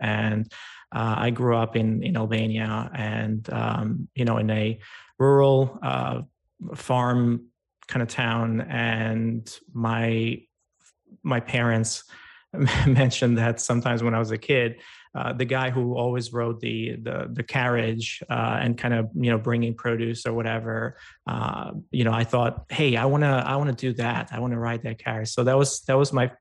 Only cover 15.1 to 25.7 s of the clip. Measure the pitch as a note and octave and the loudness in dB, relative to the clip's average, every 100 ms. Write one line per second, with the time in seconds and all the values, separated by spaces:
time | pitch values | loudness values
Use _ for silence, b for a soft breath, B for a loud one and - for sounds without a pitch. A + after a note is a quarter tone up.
15.1 | C3 B2 B2 B2+ C3 C3 B2 A#2+ B2 A#2+ | -8 -4 -2 -2 0 0 0 0 0 0
16.1 | B2 A2+ A#2+ A#2 A#2 A#2 A2+ A2 A#2 A2+ | -2 -4 -4 -4 -4 -4 -4 -6 -6 -6
17.1 | - A#2 A#2+ A#2 C3+ B2 A#2+ A2+ A2+ A2+ | -6 -6 -8 -4 -2 0 0 0 -2 -6
18.1 | - - A#2+ A2+ A2 A#2+ A#2 B2 A#2 A2+ | -10 -6 -2 0 0 0 0 0 0 -2
19.1 | - A#2+ A2+ A#2 A#2 A#2 A2+ A#2+ A#2 A#2 | -2 0 0 0 0 0 -2 -2 -2 -2
20.1 | A#2 A#2+ A#2 A2+ A2+ A#2 A2+ A#2 B B | -4 -4 -4 -2 -4 -4 -4 -6 B B
21.1 | B - A#2 - - - - - - A2+ | B -8 -4 -4 -4 -8 -10 -4 0 2
22.1 | A#2 A2+ B2 A#2 - - - D3 A#2 C3 | 2 2 2 0 -2 -6 0 2 4 2
23.1 | D3 D3 C3 - C#3 D3 A#2+ B2+ A#2 A#2 | 4 4 2 0 0 0 -2 -2 -2 -2
24.1 | A#2 - A2+ B2 A#2 A#2 A#2 A#2 A2+ A#2 | -2 -4 -4 -4 -2 -2 -4 -6 -8 -6
25.1 | A2+ G#2+ - B2 C3+ C#3 | -4 -4 0 4 4 4